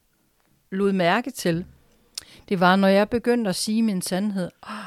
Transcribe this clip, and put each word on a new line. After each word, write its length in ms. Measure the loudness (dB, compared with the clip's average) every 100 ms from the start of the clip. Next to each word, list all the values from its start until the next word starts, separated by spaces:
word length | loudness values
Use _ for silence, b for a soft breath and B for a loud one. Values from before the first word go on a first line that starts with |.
| _ _ _ _ _ _ _
lod 200 | -2 0
mærke 400 | 2 2 0 -2
til, 340 | -4 -4 -4 -6 -18 _ _ _ B B B -6
det 100 | 2
var, 160 | 4 4
når 120 | 4
jeg 220 | 4 2
begyndte 400 | 0 0 0 -2
at 60 | -4
sige 260 | -2 0
min 180 | 0 -2
sandhed, 480 | -4 -4 -2 -4 -6 -10 -16
åh, 40 | -14